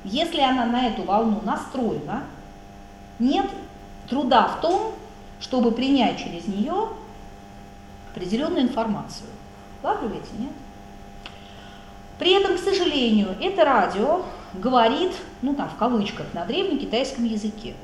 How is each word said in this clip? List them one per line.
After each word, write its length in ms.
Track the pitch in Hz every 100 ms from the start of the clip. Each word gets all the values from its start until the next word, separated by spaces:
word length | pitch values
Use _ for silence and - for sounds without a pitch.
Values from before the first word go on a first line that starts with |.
Если 380 | 196 233 330 320
она 240 | 269 254 233
на 220 | 240 240
эту 160 | 202
волну 360 | 180 202 226 202
настроена, 800 | 208 285 - - 226 151 147 214 302 - - - - - - - - -
нет 260 | 240 349 392 - - - - - -
труда 380 | 247 254 254 190
в 140 | -
том, 320 | 320 381 440 - - - - -
чтобы 320 | - 254 233
принять 460 | 220 269 277 202 175
через 300 | - 170 -
нее 460 | 196 240 370 440 - - - - - - - - - - - -
определенную 520 | - 180 220 320 330
информацию. 680 | 247 - 226 170 - - - - - - - -
Улавливаете, 460 | 302 415 240 175 - -
нет? 140 | 269 - - - - - - - - - - - - - - - - -
При 160 | 330
этом, 240 | 392 392 349
к 40 |
сожалению, 720 | - 370 339 294 233 214 185 196
это 240 | 330 381 294
радио 580 | 247 175 180 247 349 370 - -
говорит, 580 | 190 226 254 226 277 370 - - -
ну 120 | 254
там 160 | 285 160
в 60 | -
кавычках, 580 | 220 240 202 - 147
на 120 | 170 185
древнекитайском 800 | 285 392 294 190 220 269 - 233
языке. 500 | 214 214 - 120 -